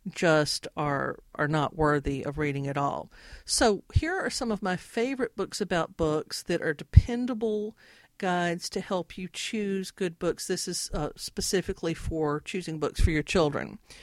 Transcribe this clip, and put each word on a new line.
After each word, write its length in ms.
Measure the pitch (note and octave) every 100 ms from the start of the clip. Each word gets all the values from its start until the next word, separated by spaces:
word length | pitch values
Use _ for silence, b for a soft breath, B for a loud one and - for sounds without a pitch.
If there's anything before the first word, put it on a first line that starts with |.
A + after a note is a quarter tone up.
| F#3+
just 580 | - F3 D#3 D3 - - -
are, 420 | D3 C#3 C3 - - -
are 140 | D3
not 260 | D#3 C#3 -
worthy 480 | D3+ D3 C#3+ C#3
of 140 | - C#3+
reading 300 | D3 C#3 C#3
at 100 | C#3
all. 340 | C#3+ D#2 - B B B
So 400 | B - A#3+ G3 -
here 240 | - D#4+ F#4
are 120 | C4
some 220 | - A#3
of 120 | G3+
my 140 | G3 F3+
favorite 580 | - A#3 B3 C4 B3 -
books 240 | F#3+ -
about 380 | G3+ - D#3+ -
books 460 | D#3+ D3+ - -
that 180 | - E3+
are 120 | D#3+
dependable 1040 | D3 - - - A#3+ B3 A3 A3+ G#3+ G#3+ - B B B -
guides 520 | F#3+ F3+ F3 E3+ -
to 100 | G3
help 380 | - F#3 E3+ -
you 100 | F#3
choose 600 | - - A3 G3+ G3 F#3
good 260 | - F3+ E3
books. 300 | F3 - -
This 200 | F3+ -
is, 220 | F3 -
uh, 160 | F#3 D3+ -
specifically 760 | - - - F#3+ F#3 F#3+ E3
for 460 | D#3+ - D#3+ D3 D3
choosing 400 | - F3+ E3+ D#3+
books 220 | D3 -
for 100 | -
your 120 | D#3
children. 560 | - F#3+ D3 - - - B B